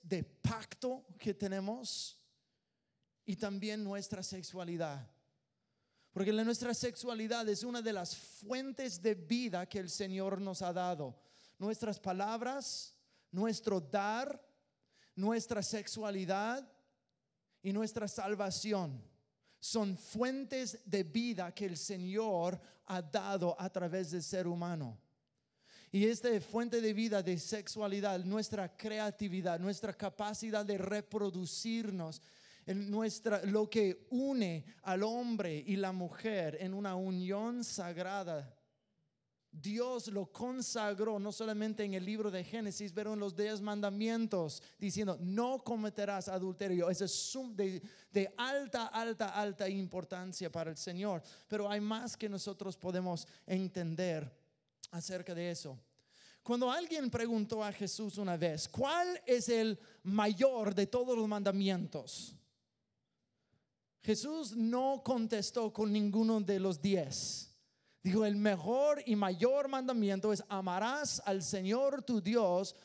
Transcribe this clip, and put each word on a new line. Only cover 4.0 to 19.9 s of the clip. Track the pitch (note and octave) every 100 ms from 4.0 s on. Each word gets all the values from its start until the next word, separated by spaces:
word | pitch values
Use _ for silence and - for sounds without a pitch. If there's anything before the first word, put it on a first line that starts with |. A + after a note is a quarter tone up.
| G3 F#3
sexualidad. | F3+ F#3 D#3+ F3+ E3+ E3+ D#3 C#3 A2 _ _ _ _ _ _ _ _ _ _
Porque | F#3 G3
la, | G#3+
nuestra | A3+ A#3 A#3+
sexualidad | A3+ B3 A#3+ A#3+ A3+ A3 A#3 A3
es | G3+
una | A#3+ A#3+
de | A3
las | G3+ F3
fuentes | - - - G#3 B3+ C4+ C4 C4 F3
de | G#3+
vida | F#3 D#3+ A#3+ A#3+ F3 F#3
que | G3+
el | F3+
Señor | - G3 F#3+ F#3+ F#3+
nos | G3 F3+
ha | F3+
dado. | F3 F3+ E3 C3+ A#2 _ - - -
Nuestras | G3 G#3+ A3+ G3
palabras, | F#3+ F#3 G#3 A3+ A#3+ C#4 - - - - _ _ _
nuestro | F3+ A3+ G#3 G#3+ F#3+
dar, | C#3+ G3+ G#3 A3+ C#4+ C#4 - _ _ _ _ _ _
nuestra | - G3+ A#3 - G#3+
sexualidad | - A3 - A3 G#3+ G3 F3+ F#3+ A3 C4 C4 _ _ _ _ _ _ _ _ _
y | F#3+
nuestra | G3+ A3 A3 G#3
salvación | - G3 G#3 G3 - G#3+ G3+ E3 B2+ - _ _ _ _ _
son | - A3+ G3+